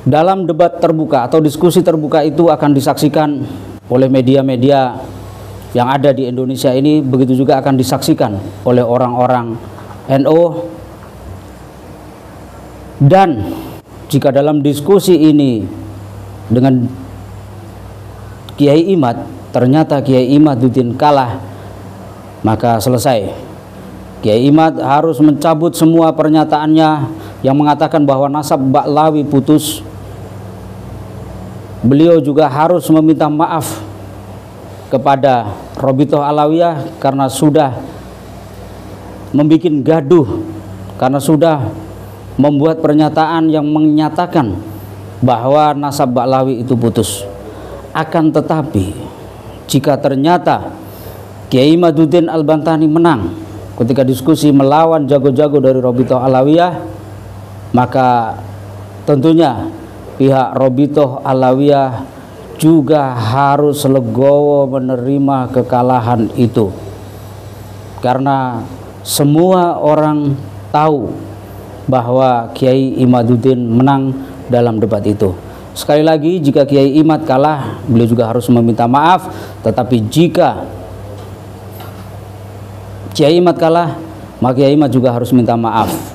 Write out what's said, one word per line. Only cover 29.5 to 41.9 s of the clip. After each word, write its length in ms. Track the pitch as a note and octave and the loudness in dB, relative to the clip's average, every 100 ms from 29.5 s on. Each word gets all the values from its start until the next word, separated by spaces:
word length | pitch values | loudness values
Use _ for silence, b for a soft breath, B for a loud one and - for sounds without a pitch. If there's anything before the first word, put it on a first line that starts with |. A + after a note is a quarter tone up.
| D3+ - - - - - - - - - - - - - - - - - - - - - - A#2 | 2 2 -8 -12 -16 -16 -16 -16 -16 -16 -16 -18 -16 -16 -16 -14 -14 -14 -14 -14 -16 -16 -2 2
Beliau 320 | C#3 E3 E3 | 4 6 4
juga 320 | C#3 C#3+ D3+ | 2 2 2
harus 400 | C3+ D#3+ F3 - | 2 2 2 2
meminta 400 | D#3+ D#3 C#3+ D3+ | 4 4 2 0
maaf 560 | D3+ E3+ E3 - - - - - - - - - - - - - | 0 -2 -2 -4 -8 -12 -16 -16 -18 -18 -18 -18 -20 -18 -18 -4
kepada 600 | C3 C#3+ C3+ C3+ B2+ G#2+ F#2+ - - | -2 2 2 2 2 -2 -10 -14 -4
Robitoh 460 | C3+ C3 D3 D3+ | -2 2 2 2
Alawiyah 760 | C#3+ D3 D3+ D#3+ E3+ D#3 A#2 - | 0 0 2 2 0 -2 -8 -4
karena 320 | C#3 C3+ C3+ | -2 0 -2
sudah 460 | - D#3 D3 C#3+ A2+ - - - - - - - - - - - - - - - C3+ | 2 2 4 0 -2 -12 -16 -18 -20 -18 -18 -18 -18 -18 -18 -18 -18 -18 -18 -4 0
membuat 480 | D3 D#3+ E3+ D3+ C3 | 2 2 2 0 0
gaduh, 560 | D#3+ C3+ F3 A#2+ - - - - - - - | 0 4 2 4 -4 -8 -12 -14 -16 -16 -4
karena 240 | B2+ C#3 | -2 0
sudah 480 | D3 D#3 E3 D#3 A2 - - | 2 2 2 0 -4 -8 -14